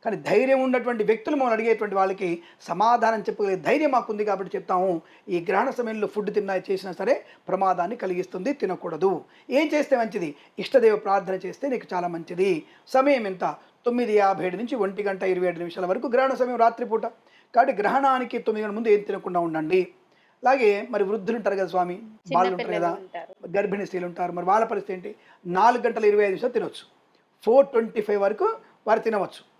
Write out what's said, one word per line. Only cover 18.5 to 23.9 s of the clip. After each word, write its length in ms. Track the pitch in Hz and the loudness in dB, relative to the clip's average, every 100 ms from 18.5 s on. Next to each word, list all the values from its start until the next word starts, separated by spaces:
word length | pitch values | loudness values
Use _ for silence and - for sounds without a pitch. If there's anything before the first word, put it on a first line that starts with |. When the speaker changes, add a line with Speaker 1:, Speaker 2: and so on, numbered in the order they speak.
| 220 | -2
Speaker 1:
గంటల 120 | 214 208 | -4 -2
ముందు 120 | 233 | 4
ఏం 120 | 208 | 2
తినకుండా 400 | 202 196 190 180 | 2 -6 -2 -2
ఉండండి. 480 | 170 160 156 185 175 - _ _ _ _ 240 | 0 -2 0 0 0 -8 _ _ _ _ 2
అలాగే 420 | 269 220 202 240 | 4 4 2 -2
మరి 140 | 214 | -2
వృద్ధులు 320 | 190 214 190 226 | 0 -2 -2 -2
ఉంటారు 200 | 202 196 | -2 -2
కదా 100 | 185 | -2
స్వామి, 280 | 180 175 | 0 -2
Speaker 2:
చిన్న 420 | 180 233 - 175 175 | -4 -14 -20 -2 2
Speaker 1:
వాళ్ళు 160 | 185 | 2
ఉంటారు 160 | 185 - | 0 -4
Speaker 2:
పిల్లలు 160 | 208 | -2
Speaker 1:
కదా, 100 | 170 | -2
Speaker 2:
ఉంటారు. 640 | 190 190 175 165 - 185 190 | -4 -10 -14 -16 -18 -6 -2
Speaker 1:
గర్భిణీ 260 | 196 202 | -2 -4
స్త్రీలు 220 | 190 | -6